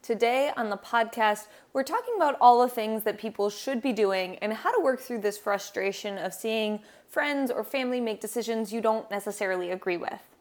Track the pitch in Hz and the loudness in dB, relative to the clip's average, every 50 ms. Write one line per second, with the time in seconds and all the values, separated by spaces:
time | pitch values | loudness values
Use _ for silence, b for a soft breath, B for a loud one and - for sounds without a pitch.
0 | - - 233 202 226 233 247 262 277 294 - - 233 214 202 202 - - - 233 | -4 -4 0 2 2 2 4 2 0 0 0 -2 -2 -4 -4 -6 -6 0 2 2
1 | 226 220 - 240 220 214 208 208 - - B B B B _ 269 262 - 320 466 | 2 0 0 2 2 2 2 0 -4 -18 B B B B _ -2 -2 0 -2 -4
2 | 480 508 466 403 330 294 269 - - 247 247 240 247 254 247 240 214 214 220 220 | -2 -2 0 2 2 2 4 8 10 10 10 10 6 4 2 -2 -2 -2 -2 -2
3 | 214 214 202 202 - 220 208 - 202 208 202 - - - 277 240 220 277 233 202 | -2 -2 -4 -2 -6 -10 -4 -2 -2 -2 -2 -4 -4 -4 -4 -2 0 0 2 2
4 | 214 196 190 190 185 180 185 - - 214 220 220 - 359 494 480 339 269 254 240 | 2 2 2 0 -2 -4 -6 -6 -4 -4 -4 -2 0 2 2 4 4 2 0 0
5 | - - 247 226 202 208 202 - - 214 202 196 - - - - 190 196 196 - | -4 -6 -6 -2 -2 -2 -2 -2 -2 -2 -2 -2 -2 -6 -6 -2 -2 -2 -2 -4
6 | - 208 202 190 - 190 180 - - 226 220 226 220 214 214 208 208 B B B | -6 -6 -6 -4 -6 -6 -6 -4 -4 -2 0 0 0 -2 -2 -4 -8 B B B
7 | B B - - 294 294 285 277 269 247 - - 214 - - 269 254 247 254 247 | B B -2 -2 0 0 0 0 0 -2 -2 -4 -4 -4 -4 -4 -2 -2 -2 -2
8 | 240 226 214 - - 214 - 240 220 220 226 226 220 190 208 233 220 220 220 220 | -2 -2 -4 -6 -8 -6 -6 -4 -4 -2 -2 -2 -2 -4 -4 0 0 0 0 0
9 | 220 - 202 202 196 214 202 - 208 190 190 180 180 175 185 190 - 190 180 170 | -2 -6 -6 -6 -6 -6 -6 -4 -2 -2 -2 -2 -2 -4 -6 -4 -2 -2 -2 -2
10 | - - - - - - _ _ | -4 -6 -8 -10 -14 -20 _ _